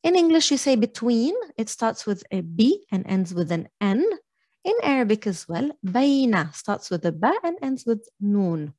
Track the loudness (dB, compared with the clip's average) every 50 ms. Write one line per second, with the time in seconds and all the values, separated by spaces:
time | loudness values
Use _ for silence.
0 | 2 4 4 4 6 6 4 4 4 2 0 0 2 2 2 2 2 0 -2 -4
1 | 0 0 2 2 2 0 0 -2 -6 -6 -6 -8 -8 -6 -4 -4 -2 -2 -2 -4
2 | -4 -4 -6 -6 -6 _ -6 -6 -6 -6 2 4 4 4 4 2 -2 _ -4 -4
3 | -2 -2 0 -2 -2 -2 -2 -4 -2 -2 -2 -4 -4 -8 _ _ 0 0 2 2
4 | 2 0 -2 -4 _ _ _ _ _ _ _ _ _ -2 -2 0 2 0 2 2
5 | 2 0 0 0 -2 -6 -6 -6 -8 -6 -4 -4 -4 -4 -6 _ -8 -2 0 2
6 | 2 4 4 4 2 2 2 0 0 -4 -8 -10 -6 -6 -6 -6 -4 -6 -6 -2
7 | -2 -2 -2 0 0 0 0 0 -2 -4 -6 -4 -4 -6 -6 -4 -2 -2 -2 -2
8 | -4 -16 _ _ -2 0 2 2 2 0 0 -2 -4 -8 -12